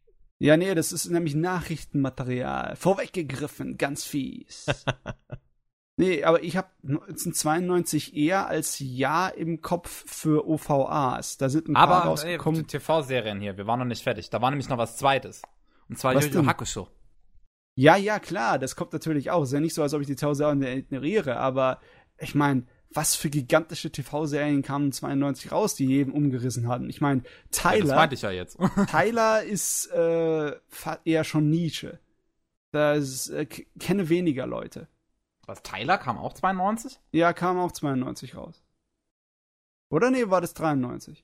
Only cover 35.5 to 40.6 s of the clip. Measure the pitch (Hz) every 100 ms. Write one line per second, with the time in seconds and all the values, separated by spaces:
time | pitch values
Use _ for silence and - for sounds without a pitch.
35.5 | 104 - 95 127 196 135 110 110 - 185
36.5 | 190 190 226 269 - _ 156 170 165 175
37.5 | 180 180 - 147 131 127 - 127 - -
38.5 | - _ _ _ _ _ _ _ _ _
39.5 | _ _ _ - 147 247 262 220 185 170
40.5 | -